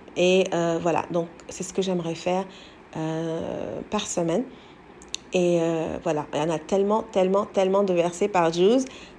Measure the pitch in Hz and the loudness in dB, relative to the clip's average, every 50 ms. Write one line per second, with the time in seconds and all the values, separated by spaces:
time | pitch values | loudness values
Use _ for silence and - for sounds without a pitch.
0 | - - - - 180 180 185 190 185 185 - 170 170 170 165 165 175 170 156 - | -20 -12 -2 2 4 4 6 4 4 2 0 0 0 0 0 0 0 0 0 0
1 | - - 170 170 170 170 - - - - - - 185 - - 202 185 190 185 175 | 0 0 -2 -4 -4 -4 -10 -18 -18 -16 -12 -10 -10 -6 -4 -2 -2 0 -2 -2
2 | 160 165 165 160 - 180 180 190 196 196 - - - - - - - - - 160 | -2 -4 -6 -4 -2 0 0 0 -2 -6 -10 -18 -20 -20 -20 -20 -20 -12 -8 -6
3 | 156 160 160 160 165 160 160 165 - - - - - - - - - - 208 208 | -4 -4 -4 -4 -4 -4 -4 -4 -4 -6 -6 -6 -6 -8 -8 -8 -8 -6 -6 -6
4 | - - - 185 170 165 165 220 262 - - - - - - - - - - - | -4 -4 -4 -2 0 0 0 0 -2 -4 -10 -20 -20 -20 -20 -20 -20 -20 -20 -20
5 | - - - - - - - 185 175 175 175 170 165 165 165 160 160 160 156 - | -20 -14 -14 -14 -12 -2 0 2 4 4 4 2 2 2 0 0 -2 -4 -6 -4
6 | - 170 151 151 143 - - 147 151 170 160 151 156 - 202 190 196 202 214 220 | -2 -2 -2 -2 -2 -4 -2 -2 0 0 -2 -2 -2 0 0 2 2 2 2 0
7 | 220 - - 196 185 190 196 202 214 208 - 202 190 190 190 202 202 190 180 170 | 0 0 2 2 2 4 4 2 0 0 0 2 2 4 4 2 4 4 2 2
8 | 165 175 175 - 202 202 202 180 165 165 165 170 180 202 247 269 262 - - - | 2 0 0 0 -2 0 2 2 2 2 4 4 4 6 6 4 2 -2 -10 -16
9 | - - - | -18 -20 -20